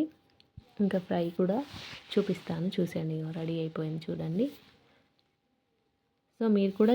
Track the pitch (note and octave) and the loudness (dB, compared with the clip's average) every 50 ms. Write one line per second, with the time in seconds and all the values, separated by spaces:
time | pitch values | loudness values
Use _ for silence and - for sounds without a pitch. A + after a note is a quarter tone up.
0 | D#4 D#4 - _ _ _ _ _ _ _ - - - _ _ - G3+ F#3+ F#3+ F#3 | 0 0 -4 _ _ _ _ _ _ _ -20 -20 -20 _ _ 0 0 2 2 0
1 | F#3 - F#3+ F3 E3+ E3+ F3 - F#3 F3+ G3+ B3+ C#4+ - - - - - - - | -2 0 -2 0 0 -2 0 0 2 2 2 -2 -2 -6 -12 -14 -14 -14 -16 -16
2 | - - - G#3 G3+ - F3+ - - - E3+ D#3+ E3+ G3 - - F3 F3 - F3 | -10 -2 0 0 0 0 -2 -4 -4 -6 -4 -2 -2 -2 0 -2 -2 -2 -2 -4
3 | D#3+ D#3+ D#3 D#3 D#3 D#3+ E3 E3 D#3+ D#3+ E3 E3 D#3+ D#3+ D#3+ E3 D#3+ D#3 D#3 D#3+ | -4 -4 -4 -4 -6 -6 -6 -6 -6 -4 -4 -4 -4 -4 -4 -4 -4 -4 -4 -6
4 | - - E3+ E3 D#3+ D#3+ E3 G3 B3+ C#4+ C#4+ - - - _ _ _ _ _ _ | -6 -6 -6 -4 -4 -2 0 0 0 -2 -2 -12 -20 -20 _ _ _ _ _ _
5 | _ _ _ _ _ _ _ _ _ _ _ _ _ _ _ _ _ _ _ _ | _ _ _ _ _ _ _ _ _ _ _ _ _ _ _ _ _ _ _ _
6 | _ _ _ _ _ _ _ - A3+ A3+ G#3 G3+ G3 G3 F#3+ - G#3+ A3 | _ _ _ _ _ _ _ 0 2 4 6 6 4 4 4 4 6 6